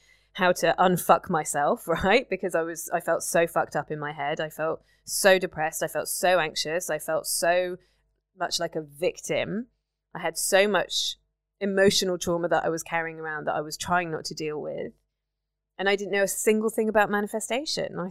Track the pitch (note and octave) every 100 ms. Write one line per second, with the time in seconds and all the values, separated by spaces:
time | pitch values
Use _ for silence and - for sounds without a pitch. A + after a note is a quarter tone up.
0 | _ _ _ - F3+ F3 E3+ - F#3 F3+
1 | - F#3+ - E3+ D#3 D3 D3 A#3+ - D#3+
2 | F#3+ A3+ B3+ F#3 F#3 E3+ E3 E3 - E3+
3 | - E3 - F3 E3+ - C3+ D#3 C#3+ D3+
4 | D3 D3+ C#3+ D#3+ D#3 - D#3 - _ _
5 | - - G3 F#3 F#3 D#3+ D#3 - D#3+ D3+
6 | - - F#3 F3+ D#3 - D3+ E3 F3 D3+
7 | - D#3 - - E3+ F3+ F3+ F3+ _ _
8 | _ _ _ F#3+ F3 - E3+ D#3+ D3+ C#3+
9 | F3 - - C#3+ A#2+ F#3+ B3+ _ _ _
10 | _ E3 E3+ - - F#3+ G#3 F#3 - -
11 | - - _ _ _ _ G3+ G3 G3 G3
12 | F#3+ F3+ - E3+ E3+ D#3+ E3 E3 - E3
13 | E3 D#3+ D#3+ D#3 D3+ D#3 D3+ - - F3+
14 | F3 D#3 - D#3+ D#3 D3+ C#3+ C#3+ A#3 -
15 | _ _ _ _ _ _ _ - F#3+ G3+
16 | G3+ G3+ G3 - A3+ G#3+ A3 - A3 G#3
17 | G3+ G#3 G#3 A3+ - A3+ D#4 - - E3
18 | F3+